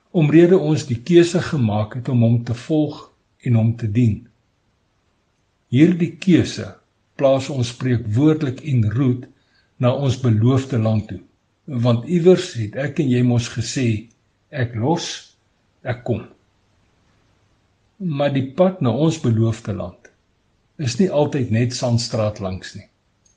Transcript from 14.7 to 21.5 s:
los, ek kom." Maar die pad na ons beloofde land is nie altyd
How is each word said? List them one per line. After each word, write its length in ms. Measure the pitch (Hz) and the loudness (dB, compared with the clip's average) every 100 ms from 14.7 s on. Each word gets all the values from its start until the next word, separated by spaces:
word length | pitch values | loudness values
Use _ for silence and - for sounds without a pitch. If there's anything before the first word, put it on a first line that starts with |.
los, 600 | 107 127 170 - - - _ _ _ _ _ | -2 -2 -2 -4 -12 -16 _ _ _ _ _
ek 220 | 127 117 | -10 -8
kom." 220 | - 107 - _ _ _ _ _ _ _ _ _ _ _ _ _ _ _ _ - | -4 -6 -6 _ _ _ _ _ _ _ _ _ _ _ _ _ _ _ _ -10
Maar 360 | 185 143 143 | -6 -2 0
die 140 | 135 - | 0 -4
pad 280 | - 185 - | 0 0 2
na 100 | 123 | -2
ons 300 | 120 160 - | 0 0 0
beloofde 520 | 127 110 113 110 - | 0 2 0 -2 -8
land 380 | 98 92 - - _ _ _ _ _ _ - | -8 -8 -14 -20 _ _ _ _ _ _ -8
is 200 | 127 - | -6 0
nie 120 | 190 | 0
altyd 400 | 147 143 143 117 | 2 0 -2 -2